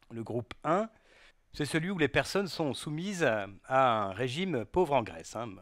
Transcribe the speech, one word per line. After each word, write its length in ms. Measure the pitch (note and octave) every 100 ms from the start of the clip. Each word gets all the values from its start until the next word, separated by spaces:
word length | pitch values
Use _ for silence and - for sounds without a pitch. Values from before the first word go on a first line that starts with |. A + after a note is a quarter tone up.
| -
Le 140 | A#2
groupe 300 | A2 A#2+ - -
un, 260 | D3 F3+ A3+ _ _ - - _ _
c'est 140 | - C#3+
celui 240 | D#3+ F3
où 80 | F#3+
les 100 | C#3+
personnes 400 | D3+ - F#3+ F#3
sont 260 | - D3+
soumises 520 | A2 D#3 D3+ G3 F3+ C#3+
à, 220 | G#2+ G2 G#2 -
à 360 | C3 B2+ A2 G2
un 80 |
régime 500 | F#2+ B2+ C#3+ F#3+ C3
pauvre 300 | G#2 F3+ E3+
en 100 | C3+
graisse, 320 | G#2 - - G#2+
hein, 140 | A#2 F#2